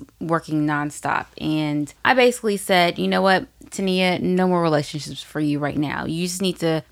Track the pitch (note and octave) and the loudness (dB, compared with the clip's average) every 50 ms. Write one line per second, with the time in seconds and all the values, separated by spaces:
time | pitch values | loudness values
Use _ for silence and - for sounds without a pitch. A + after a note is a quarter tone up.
0 | - - _ - F3 D#3+ E3 D#3+ D#3+ - D#3 D#3 D3+ D3+ D3+ D3 D3 D3 - - | -16 -16 _ -8 -4 -2 -2 -2 -2 -2 -2 0 0 0 0 -2 -2 -4 -6 -6
1 | - C#3+ - - - - - - - D#3 D#3 D#3 D#3 D3+ D3 D3 D3 D3 - _ | -4 -2 -2 -2 -4 -6 -10 -8 -4 -2 -2 0 0 0 -2 -2 -4 -6 -6 _
2 | - - B3+ B3+ B3 B3 A#3+ - - A3 G3+ G3 - - G3 F3+ F3 F3 F3 - | 0 2 4 4 4 4 2 0 -2 -2 -2 -2 0 2 4 4 4 2 0 0
3 | F3+ F#3+ F#3+ F#3 F#3 G3 F#3+ F3+ - - _ - - - - - G3 F#3+ F#3 F#3 | -2 0 0 2 4 4 4 2 0 -4 _ -20 -20 -12 -6 -4 -2 0 2 2
4 | F#3 F#3 F3+ - - F3+ F3+ F3+ F#3 F#3 F3+ F3 E3+ E3 D#3 D3 D3 - - D3+ | 2 2 0 0 0 0 2 2 2 2 2 2 2 2 2 2 0 -2 -6 -10
5 | C#3+ D3 D3 - - - - D#3 D#3 D3 D3 C#3+ D3 C#3+ - - D3+ - - D3 | -8 -10 -12 -14 -14 -10 -6 -2 -2 0 0 0 -2 -2 -2 -2 -2 -2 -2 -4
6 | - - D#3 E3 F3+ F3+ F3 F#3 G3 F#3 E3+ - E3+ E3 D#3+ D#3 - _ | -4 -4 -4 -4 -4 -4 -4 -2 -2 -2 -2 -2 -2 0 0 -2 -4 _